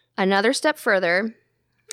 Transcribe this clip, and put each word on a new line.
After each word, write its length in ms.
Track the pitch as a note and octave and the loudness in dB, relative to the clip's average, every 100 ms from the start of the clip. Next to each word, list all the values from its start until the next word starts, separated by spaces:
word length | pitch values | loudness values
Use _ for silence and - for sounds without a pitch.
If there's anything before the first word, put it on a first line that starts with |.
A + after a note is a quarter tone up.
| _ - | _ -4
another 360 | F#3+ G3 A3 | 0 2 0
step 240 | C4+ D#4 E4+ | 0 -2 -2
further, 580 | - G3 F3+ F3+ A3+ A3+ _ _ _ _ - | 0 0 2 0 -2 -8 _ _ _ _ -18